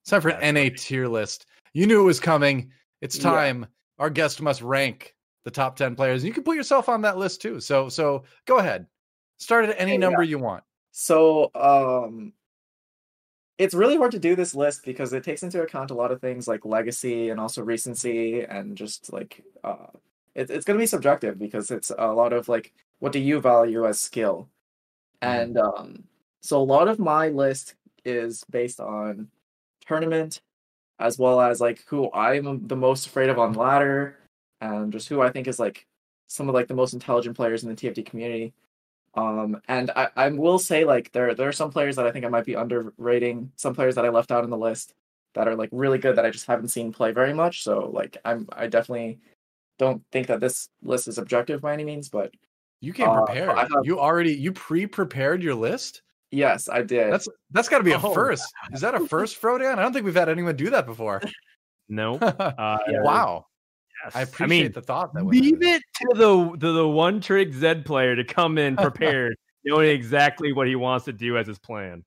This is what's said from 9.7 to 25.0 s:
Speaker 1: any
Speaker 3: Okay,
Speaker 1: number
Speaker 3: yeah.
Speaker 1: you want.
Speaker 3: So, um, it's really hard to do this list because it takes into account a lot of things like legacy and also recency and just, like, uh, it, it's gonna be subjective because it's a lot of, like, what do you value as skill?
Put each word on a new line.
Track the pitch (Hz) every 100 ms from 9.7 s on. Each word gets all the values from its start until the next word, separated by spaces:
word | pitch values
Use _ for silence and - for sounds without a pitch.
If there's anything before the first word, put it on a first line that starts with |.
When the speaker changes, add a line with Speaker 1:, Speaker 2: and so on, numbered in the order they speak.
| 202
Speaker 1:
any | 185
Speaker 3:
Okay, | 202
Speaker 1:
number | 185 175
Speaker 3:
yeah. | 165
Speaker 1:
you | 143
want. | 120 92 _ _ _
Speaker 3:
So, | - - 160 160 156 147 -
um, | 139 139 131 127 117 113 107 _ _ _ _ _ _ _ _ _ _ _ _ -
it's | 190
really | 180 226 302
hard | 240
to | 226
do | 170 180
this | 175 139
list | 147 143 -
because | 127 131
it | 127 147
takes | 147
into | 180 180
account | 160 143 135
a |
lot | 123 120
of | 127
things | 127 123 120
like | 107 107
legacy | 110 113 120 127 120 113
and | 110
also | 110 -
recency | 110 117 127 117 123 117 113 120
and | - 101 101 101
just, | 107 - -
like, | 95 - - _ -
uh, | - - - - _ _ _ -
it, | 131
it's | 156 147
gonna | 208
be | 226
subjective | - 139 143 110 95
because | 104 110 104
it's | 117 - -
a | 113
lot | 110 120
of, | 120 117
like, | 117 - _ _ _
what | 139
do | 143
you | 135 151
value | 127 120 117 113 113
as | 104
skill? | - 120 107 87 - _ _ _ _ _